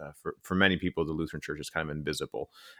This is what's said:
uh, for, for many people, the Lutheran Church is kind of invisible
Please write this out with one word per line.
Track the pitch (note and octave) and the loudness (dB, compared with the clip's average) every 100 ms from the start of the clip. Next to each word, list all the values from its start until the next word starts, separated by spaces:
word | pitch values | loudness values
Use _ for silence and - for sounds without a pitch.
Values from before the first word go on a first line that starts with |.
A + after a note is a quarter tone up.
uh, | D2 | -12
for, | - D#2+ - | -8 -8 -8
for | - F#2 | 0 6
many | G2 F2 | 6 6
people, | F#2 E2+ D#2 | 2 0 0
the | |
Lutheran | D#2 D#2+ D#2 | 0 -2 -4
Church | - D2+ | -6 -6
is | C#2+ | -4
kind | E2 D#2 | -4 -2
of | D2+ | -2
invisible | D2+ D2 C#2+ A#1+ D2 - - | -2 -2 -4 -6 -8 -12 -20